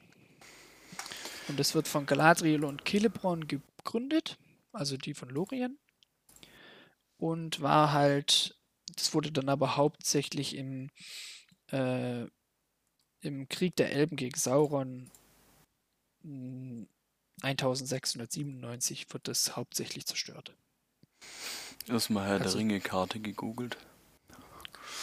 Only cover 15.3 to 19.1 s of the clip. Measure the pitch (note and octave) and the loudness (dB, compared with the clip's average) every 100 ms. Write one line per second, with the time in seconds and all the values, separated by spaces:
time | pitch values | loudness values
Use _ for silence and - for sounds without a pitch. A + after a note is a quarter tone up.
15.3 | _ _ _ _ _ _ _ _ _ D#3 | _ _ _ _ _ _ _ _ _ -14
16.3 | C3+ B2+ B2+ C3 A#2 - _ _ _ _ | -12 -10 -10 -10 -12 -14 _ _ _ _
17.3 | - C3+ C3+ C3+ B2+ C3 B2+ - - A#2 | -6 -2 0 0 0 -2 -4 -4 -6 -6
18.3 | - C#3+ C3 A#2+ A#2+ - D3 - | -6 -6 -8 -10 -4 -4 -4 -10